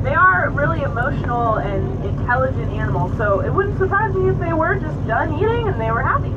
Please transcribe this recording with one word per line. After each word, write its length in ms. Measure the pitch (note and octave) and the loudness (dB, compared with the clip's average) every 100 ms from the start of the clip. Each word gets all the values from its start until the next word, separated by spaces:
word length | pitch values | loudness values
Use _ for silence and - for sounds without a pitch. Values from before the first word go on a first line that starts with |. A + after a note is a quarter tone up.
They 140 | - | 0
are 340 | D4+ F#4 F4+ D#4+ | 4 6 4 0
really 320 | C#4+ C#4+ D#4+ | 0 0 0
emotional 760 | C#4 A3+ C4 C#4 - A#3+ A#3 G#3 | -2 -2 -2 -2 -2 0 0 0
and 460 | F#3+ G3 G3 - | 0 -2 -2 -2
intelligent 680 | G3+ - - B3 - E3 A3+ | -4 -2 0 0 0 0 -2
animals, 440 | A3 G#3+ - - - | -2 -2 0 -2 0
so 240 | G#3 G3 | 0 0
it 120 | - | 0
wouldn't 240 | - G4 G4 | 0 0 0
surprise 360 | F#4+ G4+ G#4+ | 0 0 0
me 140 | F#4+ F#4+ | 0 2
if 100 | F#4+ | 2
they 140 | E4+ | 0
were 260 | E4 D#4+ G4 | 0 0 0
just 260 | - - | -2 -4
done 280 | - G#3 D#4+ | -2 0 0
eating 320 | - G4+ A#4 A4+ | 0 0 0 0
and 120 | - | -2
they 120 | - | -2
were 100 | D4+ | 0
happy. 320 | - F#4+ - | 0 0 -2